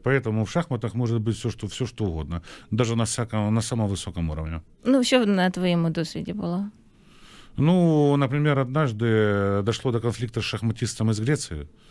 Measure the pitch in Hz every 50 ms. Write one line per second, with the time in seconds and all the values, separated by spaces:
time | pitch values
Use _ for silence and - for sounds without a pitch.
0 | - 123 135 135 117 113 107 110 110 - - 170 165 - 131 110 113 110 90 120
1 | 123 113 117 113 107 113 101 - - 117 - - 110 98 - - 131 107 - -
2 | 110 95 80 80 76 71 85 85 - - - - - - 107 113 123 113 117 117
3 | 113 110 - - 117 110 - 107 104 104 110 113 110 - 123 113 107 98 98 -
4 | - 92 82 87 82 80 76 78 80 80 82 82 - - - _ - 240 262 269
5 | 247 - 269 254 233 202 202 185 180 185 185 180 185 180 175 170 165 165 160 165
6 | 156 - - 160 - - 208 208 - 175 175 190 202 208 - - _ - _ _
7 | _ - - - - - - - - - - - 139 165 185 180 175 165 156 151
8 | 147 143 143 143 139 120 139 147 147 151 143 135 135 123 131 156 156 127 110 107
9 | 120 117 110 110 107 104 101 101 101 98 98 101 95 117 110 - - 135 113 117
10 | - 120 110 107 127 110 - 117 104 - - 110 113 113 110 - 120 107 - -
11 | 110 110 110 104 107 135 151 147 - - 80 73 71 - - _ _ -